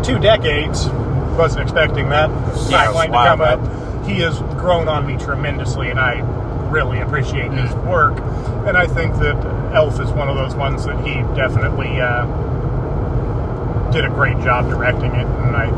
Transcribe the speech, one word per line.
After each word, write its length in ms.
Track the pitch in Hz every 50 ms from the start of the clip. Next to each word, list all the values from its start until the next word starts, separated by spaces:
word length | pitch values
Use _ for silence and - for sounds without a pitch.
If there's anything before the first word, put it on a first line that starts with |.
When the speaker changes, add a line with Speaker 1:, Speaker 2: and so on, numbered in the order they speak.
| -
Speaker 1:
two 160 | - 262 202
decades, 680 | 151 202 220 214 - 160 147 147 143 151 - - - - - - 113 - - - - - - -
wasn't 260 | 165 156 - - -
expecting 460 | - - 175 156 139 131 135 139 135
that 200 | 143 151 156 160 156 - - - - - - -
Speaker 2:
Yeah, 160 | 131 131 131
Speaker 1:
timeline 200 | - - 165 160 156
to 40 |
Speaker 2:
wow, 140 | 120 120 123
Speaker 1:
come 140 | - - 156
Speaker 2:
right. 100 | 160 - -
Speaker 1:
up. 60 | - - - - - - - - - -
He 140 | - 202 185
has 180 | 170 165 151 - - - 147 139
grown 300 | - 180 175 170 160 156
on 200 | 156 147 143 143
me 100 | 135 127
tremendously, 720 | - - 143 135 147 147 143 - - - - 135 127 -
and 100 | 120 127
I 220 | 131 127 120 117 - - - - - - - - - -
really 320 | 147 156 143 - - -
appreciate 500 | - - 151 147 131 - 135 131 131 -
his 200 | 139 131 123 123
Speaker 2:
Mm. 140 | - - - -
Speaker 1:
work. 300 | 185 165 151 143 147 - - - - - - - - - - 208
And 100 | 180 180
I 80 | 180
think 320 | 165 - 170 165 160 - -
that 160 | 151 147 143 - - - - - - - -
Elf 260 | 165 156 147 143 -
is 120 | 147 -
one 180 | - 147 143 139
of 60 | 139
those 180 | 135 127 - -
ones 300 | 139 139 139 135 135 -
that 120 | 156 143 -
he 240 | - 151 143 131 120 - -
definitely, 640 | - 131 127 - - - - - - - - 123 127
uh, 260 | 123 123 120 120 120 - - - - - - - - - - - - - - - - - - - - - - - - - - - - - - - - -
did 140 | - 160 143
a 40 | 139
great 300 | 131 135 139 143 - - -
job 240 | 127 123 123 127 -
directing 440 | - - 123 - - - 123 123 120
it, 100 | 120 120 - - - -
and 120 | - -
I 160 | 117 113 101 -